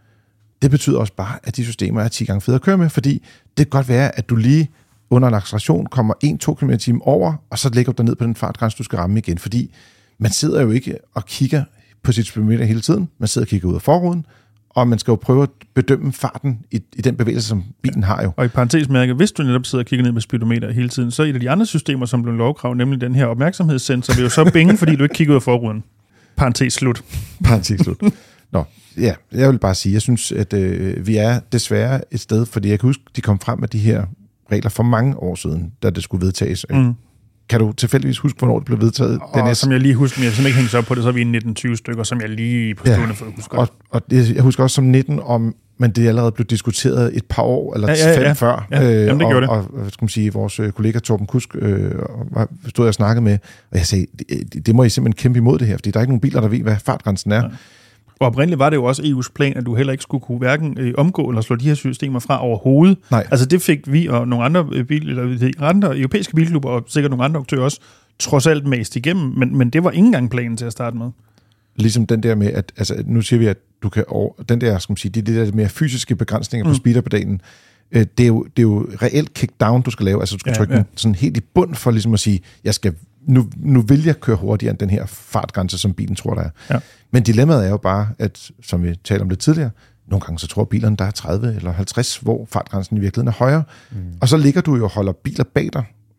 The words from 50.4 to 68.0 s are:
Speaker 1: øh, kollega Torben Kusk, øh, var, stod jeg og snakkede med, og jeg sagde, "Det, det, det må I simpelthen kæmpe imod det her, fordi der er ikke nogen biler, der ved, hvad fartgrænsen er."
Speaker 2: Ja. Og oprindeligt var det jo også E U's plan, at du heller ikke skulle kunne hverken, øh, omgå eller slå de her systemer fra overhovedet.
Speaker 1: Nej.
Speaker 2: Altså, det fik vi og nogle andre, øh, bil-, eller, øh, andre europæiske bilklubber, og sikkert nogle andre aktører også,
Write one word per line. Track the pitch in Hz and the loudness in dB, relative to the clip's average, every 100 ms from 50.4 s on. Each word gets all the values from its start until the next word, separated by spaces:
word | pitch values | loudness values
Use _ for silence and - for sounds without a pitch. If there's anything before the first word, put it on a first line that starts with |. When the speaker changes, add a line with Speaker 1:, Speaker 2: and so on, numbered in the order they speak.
| 104 - | -4 -4
Speaker 1:
øh, | 107 | -4
kollega | - 110 113 | -2 -2 -2
Torben | - 107 101 | -2 -2 0
Kusk, | 127 - - | -4 -4 -4
øh, | 104 98 98 - - 113 - | -2 0 -2 -4 -8 -10 -6
var, | - 113 - - | -4 -4 -6 -6
stod | - 117 | 0 2
jeg | |
og | |
snakkede | 101 104 117 | 2 2 2
med, | 110 101 - - _ | 2 2 -2 -18 _
og | 92 | -2
jeg | 85 | 0
sagde, | 98 - - | 0 -2 -8
"Det, | - - - | -8 -8 -8
det, | - 98 | -4 2
det | 117 | 4
må | |
I | 123 | 4
simpelthen | - 127 107 | 2 0 0
kæmpe | 123 123 | 2 4
imod | 117 156 | 4 2
det | 113 | 0
her, | 95 | -2
fordi | 101 | -2
der | 104 | 0
er | |
ikke | 123 | 0
nogen | 123 | 2
biler, | 135 120 | 0 0
der | 107 | 0
ved, | 120 | 0
hvad | 110 104 - | 0 -2 -2
fartgrænsen | - - 98 101 | -4 -2 -4 0
er." | 107 | 0
Speaker 2:
Ja. | 120 - - _ _ _ _ _ | -2 -8 -20 _ _ _ _ _
Og | 131 | 0
oprindeligt | 120 160 160 | 2 0 2
var | 143 | 2
det | 151 | 2
jo | |
også | 123 135 156 | 0 0 -2
E | |
U's | 131 123 - | -2 -4 -2
plan, | 139 135 | -2 -2
at | 123 | -2
du | 117 | 0
heller | 135 | -2
ikke | 131 | -4
skulle | - 135 | -6 -8
kunne | - 123 | -6 -4
hverken, | 127 151 160 120 | 0 0 -2 -4
øh, | 123 120 | -2 0
omgå | 156 185 139 | 0 0 -2
eller | 117 | -2
slå | 110 120 | -2 0
de | 143 | 0
her | |
systemer | 147 135 120 143 127 | 0 -2 -6 -4 -4
fra | - 135 | -2 -2
overhovedet. | 123 110 131 139 175 190 _ | -2 0 2 6 6 4 _
Speaker 1:
Nej. | 117 - | 0 2
Speaker 2:
Altså, | 127 131 | 0 2
det | 175 | 2
fik | - 147 139 | 2 -2 0
vi | 147 170 | 0 2
og | 120 120 | 0 0
nogle | 120 123 | 0 2
andre, | 175 156 | 0 0
øh, | - 123 | -4 -2
bil-, | 151 151 | -4 -4
eller, | 127 123 123 | -4 -4 0
øh, | 127 - | -2 0
andre | 143 196 196 135 | 0 2 2 0
europæiske | 131 208 190 160 | -2 -2 0 0
bilklubber, | 165 160 135 | 2 0 -2
og | 123 110 | -4 -2
sikkert | 151 143 | -2 0
nogle | 127 131 | 0 0
andre | 160 | -2
aktører | 127 139 | -4 -2
også, | 131 - - _ | -2 -2 -12 _